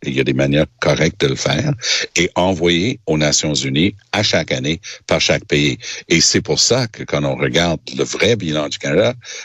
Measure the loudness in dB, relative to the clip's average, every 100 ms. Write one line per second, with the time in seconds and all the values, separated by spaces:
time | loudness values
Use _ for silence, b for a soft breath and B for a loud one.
0 | -4 -2 0 0 2 2 0 _ 0 2
1 | 0 0 -2 0 -2 0 -2 -2 B B
2 | B -2 0 2 0 2 2 2 0 -2
3 | -2 0 2 2 0 -2 -2 2 0 -2
4 | _ -2 0 0 0 -2 -2 -6 B B
5 | -2 0 2 0 0 0 0 -2 B B
6 | -2 2 2 2 0 0 2 2 0 -6
7 | -4 -2 -2 0 0 2 0 -2 -6 -6
8 | -4 0 0 2 0 -4 -4 -6 -2 2
9 | 0 -2 B B